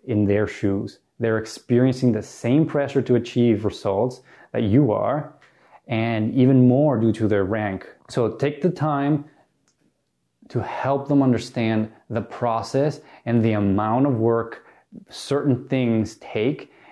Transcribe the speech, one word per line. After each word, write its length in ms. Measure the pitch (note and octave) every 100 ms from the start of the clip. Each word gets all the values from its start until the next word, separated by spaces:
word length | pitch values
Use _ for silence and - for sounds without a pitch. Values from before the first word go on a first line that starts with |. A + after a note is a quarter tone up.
in 220 | - G#2+ G2+
their 200 | G2+ G2+
shoes. 540 | - G2 G2 A2 - _ -
They're 180 | A2+ A2
experiencing 720 | A2 - - A#2+ C3 B2+ B2+
the 100 | G#2+
same 440 | - - A#2 C#3+ D#3+
pressure 360 | D3 C3+ C#3
to 140 | A2+ A#2+
achieve 480 | A#2+ A#2+ A#2+ G#2
results 600 | G#2 - G#2 G2 B2+ - _ - -
that 120 | A#2
you 280 | G#2+ A#2+ C3
are, 420 | G#2 G#2+ D3 D3 - _ _ _ - -
and 460 | A2+ A2+ A2+ A2
even 340 | C3+ B2+ C3 B2+
more 300 | B2+ D3+ A2+
due 160 | A2+
to 160 | G#2+ G#2
their 160 | G2+ F#2+
rank. 420 | G#2+ G#2 F#2+ - - -
So 200 | C3 A2
take 320 | - C#3+ D3
the 80 | F3+
time 540 | - D#3 C#3 C#3+ D3+ D3 _ _ _ _ _ _ _ _ _ _ _ -
to 120 | B2
help 460 | - - C3 C#3 B2+
them 140 | C#3+
understand 680 | C3 A2+ - B2 A2+ A2 A2 - -
the 120 | A2+
process 800 | G2+ - A#2+ A2+ G2+ C3+ D3 D3 - - A#2
and 160 | A#2
the 120 | A2+
amount 520 | G#2+ G2+ G2 G#2+ A#2+ C#3+
of 140 | A#2
work 460 | A2+ A#2 A2+ - - _ _ - -
certain 580 | - - C#3+ C#3+ B2+ -
things 460 | C3 A#2+ A2+ G#2+ -
take, 540 | - G#2+ A#2 D3+ - _ -